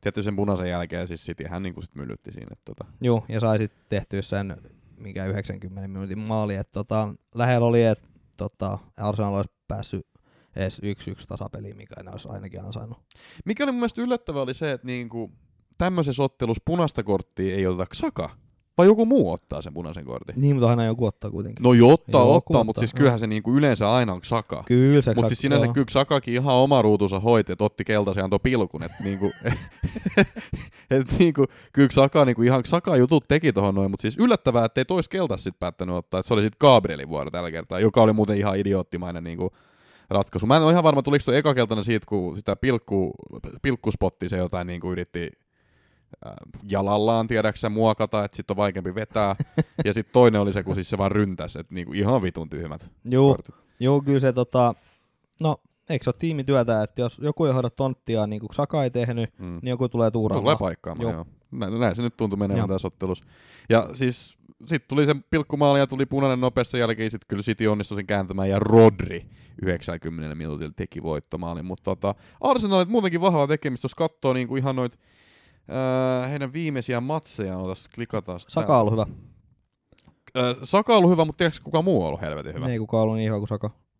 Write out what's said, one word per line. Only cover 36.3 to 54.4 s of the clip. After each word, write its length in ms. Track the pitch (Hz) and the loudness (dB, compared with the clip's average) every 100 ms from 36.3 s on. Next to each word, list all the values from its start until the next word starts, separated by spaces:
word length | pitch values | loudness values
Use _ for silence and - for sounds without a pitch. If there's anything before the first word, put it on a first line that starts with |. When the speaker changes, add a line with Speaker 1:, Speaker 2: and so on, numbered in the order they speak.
Speaker 1:
oli 80 | 110 | 2
sit 140 | 107 - | 0 4
Gabrielin 480 | 147 120 95 73 69 | 6 6 4 -6 -6
vuoro 220 | 78 71 | -6 -6
tällä 200 | 85 87 | -6 -8
kertaa, 300 | 82 - 92 | -8 -8 0
joka 220 | 107 120 | 2 6
oli 100 | 113 | 4
muuten 240 | 107 104 104 | 4 2 0
ihan 200 | 101 95 | 0 -2
idioottimainen 680 | 101 95 90 87 90 87 | 0 -2 -4 -8 -10 -10
niinku 260 | 85 87 90 _ _ _ _ _ - | -10 -8 -8 _ _ _ _ _ -4
ratkaisu. 360 | 98 98 90 110 | -2 0 -2 2
Mä 100 | 151 | 4
en 60 | |
oo 80 | 160 | 6
ihan 140 | 175 | 4
varma, 180 | 156 139 | 4 2
tuliko 200 | 135 143 | 2 0
toi 120 | - 131 | 2 0
eka 180 | 151 | 2
keltainen 300 | 127 110 110 | 2 0 0
siitä, 220 | 104 110 - | -2 -2 -2
kun 280 | 101 90 90 | -4 -4 -6
sitä 200 | 104 98 | -6 -2
pilkku-, 540 | 131 120 - 98 90 - - - - - | 0 -2 0 -2 -2 -6 -16 -16 -16 -6
pilkkuspotti 640 | 139 123 110 98 95 - 90 | -4 -2 -4 -2 -2 -2 -6
se 80 | 92 | -4
jotain 300 | 90 92 90 | -4 -4 -8
niinku 260 | 90 92 | -8 -8
yritti, 380 | 90 87 85 85 - _ _ _ _ _ _ _ - - | -8 -8 -8 -10 -12 _ _ _ _ _ _ _ -20 -20
äh, 60 | - - - 101 | -20 -20 -20 -6
jalallaan, 580 | 98 98 104 107 113 113 | -4 0 0 2 0 0
tiedäksä, 420 | 113 107 - 113 | 0 -2 -2 -6
muokata, 560 | 107 110 107 107 107 | 0 2 2 -2 -2
et 100 | 101 | -4
sit 160 | - - | -8 -8
on 60 | 98 | -2
vaikeampi 380 | 104 92 90 | -2 -2 -8
vetää. 420 | 95 110 110 101 98 - - | -8 -6 -2 0 -2 -4 -2
Speaker 2:
<laughs> 280 | - - | -4 -2
Speaker 1:
Ja 80 | 104 | -4
sit 180 | 104 104 | -2 0
toinen 280 | 123 120 107 | 6 8 6
oli 120 | 101 | 0
se, 100 | 98 | -2
kun 120 | 92 | -2
siis 160 | 95 90 | -4 -4
se 80 | 101 | -2
vaan 140 | 98 | 0
ryntäs, 440 | 101 101 87 78 - | 0 0 -2 -10 -12
et 140 | - | -12
niinku 220 | 90 85 | -12 -8
ihan 300 | 85 101 127 | -2 0 2
vitun 260 | 92 90 78 | 0 -4 -10
tyhmät 420 | 76 80 73 - _ | -8 -10 -12 -16 _
Speaker 2:
Juu, 240 | 120 127 139 | -2 4 6
Speaker 1:
kortit. 200 | 131 - - _ - | 4 -2 -20 _ -4
Speaker 2:
juu, 200 | 127 143 | 0 0
kyllä 180 | 139 139 | 2 2
se 120 | 131 | 2
tota, 420 | 123 | 0